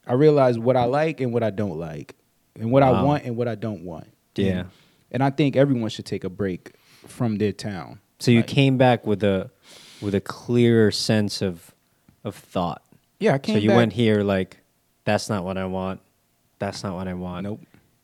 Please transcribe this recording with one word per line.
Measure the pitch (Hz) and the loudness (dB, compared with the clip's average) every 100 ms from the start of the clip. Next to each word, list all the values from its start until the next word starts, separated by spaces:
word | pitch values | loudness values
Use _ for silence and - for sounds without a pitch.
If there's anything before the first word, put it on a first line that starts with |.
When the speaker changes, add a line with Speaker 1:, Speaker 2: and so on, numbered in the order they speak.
| - | -2
Speaker 1:
I | |
realize | 127 151 147 131 117 | 4 4 6 4 2
what | 117 127 | 2 2
I | 120 | 2
like | 139 160 147 | 0 -2 -2
and | 131 | -2
what | 117 | -2
I | 110 | -2
don't | 98 104 78 | -2 -4 -6
like, | 82 76 - - _ _ _ - | -8 -10 -14 -20 _ _ _ -10
and | 113 | 0
what | 135 | 4
I | 135 | 4
Speaker 2:
Wow. | 127 135 | 4 2
Speaker 1:
want | 147 123 | 0 -4
and | 117 | -6
what | 120 | -4
I | 107 | -4
don't | 110 98 | -8 -10
want. | 87 78 - _ _ - | -12 -14 -16 _ _ -2
Speaker 2:
Yeah. | 95 90 | -2 -2
Speaker 1:
And, | 92 - _ _ _ | -6 -14 _ _ _
and | 123 | -2
I | 135 | -2
think | 139 143 127 | 0 0 4
everyone | 143 123 110 | 2 2 -2
should | - 98 | -8 -8
take | 98 | -8
a | 95 | -8
break | 90 98 87 - _ _ _ - | -6 -6 -6 -12 _ _ _ -16
from | - 120 104 | -6 -4 0
their | 104 | -2
town. | 92 117 92 62 - _ - | -4 -8 -10 -14 -18 _ -4
Speaker 2:
So | - | 4
you | 120 | 4
Speaker 1:
Like | 110 | 4
Speaker 2:
came | - 139 131 | 4 4 6
back | 131 117 107 | 4 4 0
with | 101 | 0
a, | 101 95 107 _ _ - - - | 0 -2 -4 _ _ -20 -20 -10
with | 104 98 | -4 -4
a | |
clearer | - - - 120 117 117 107 | -4 -14 -2 2 4 6 4
sense | - - 110 104 - | 2 0 0 0 -4
of, | 98 85 - _ _ _ _ _ | -6 -8 -16 _ _ _ _ _
of | 110 - | -14 -14
thought. | - 98 87 - _ _ _ - | -8 -6 -4 -6 _ _ _ -4
Speaker 1:
Yeah, | 208 | 0
I | 139 | 0
Speaker 2:
So | |
Speaker 1:
came | - 107 | 0 0
Speaker 2:
you | 107 | 4
Speaker 1:
back | 117 | 4
Speaker 2:
went | 117 | 4
here | 101 113 107 | 2 2 2
like, | 101 95 92 - _ _ _ _ - | 2 0 -2 -10 _ _ _ _ -2
"That's | 104 - | -2 -2
not | 107 90 | -6 -6
what | 95 | -6
I | 92 | -6
want. | 92 92 95 _ _ _ _ _ - | -6 -6 -8 _ _ _ _ _ -10
That's | 101 98 | -10 -8
not | 104 90 | -10 -8
what | 95 | -8
I | |
want. | 90 90 90 | -8 -10 -10
Speaker 1:
Nope. | 101 110 - _ _ _ | -10 -12 -16 _ _ _